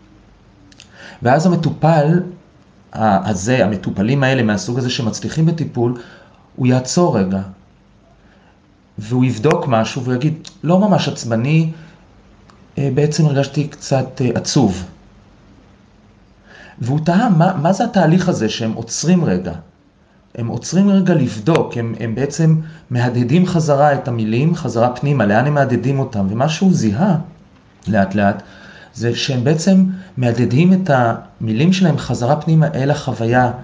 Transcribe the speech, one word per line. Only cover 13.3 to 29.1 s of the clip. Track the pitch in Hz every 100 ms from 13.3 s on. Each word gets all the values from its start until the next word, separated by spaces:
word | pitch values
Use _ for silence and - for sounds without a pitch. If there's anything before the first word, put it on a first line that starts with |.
| 139 139 151 156
קצת, | - - 135 - -
אה, | 123
עצוב." | 101 - 151 104 90 - - - - - - - - - _ _ _ _ _ _ _ - - - -
והוא | 117 151
תהה, | 170 185 247
"מה, | 160 185 185
מה | 165
זה | 196
התהליך | 240 196 160 180 175
הזה | 117 107
שהם | - 113
עוצרים | 113 113 - 151 180
רגע?" | 120 90 87 80 - _ _ _ _ _ _
הם | 120 117
עוצרים | 127 - 175 202
רגע | 196 180
לבדוק, | 156 120 107 104 151 - 123
הם, | 117 110
הם | 117
בעצם | 110 143 - 160 156 - - -
מהדהדים | 120 120 120 117 175
חזרה | 180 170 156 139 147
את | 139 127
המילים, | 117 107 117 160
חזרה | 175 120 113 120
פנימה, | - 143 135
לאן | 101 107 143
הם |
מהדהדים | 147 127 117 127 135
אותם? | 120 101 95
ומה | 113 151
שהוא | 156 190
זיהה | 139 110 107 208 - - - - - _ _ -
לאט | 104 95
לאט, | 101 101 101 - - - - -
זה | 113 117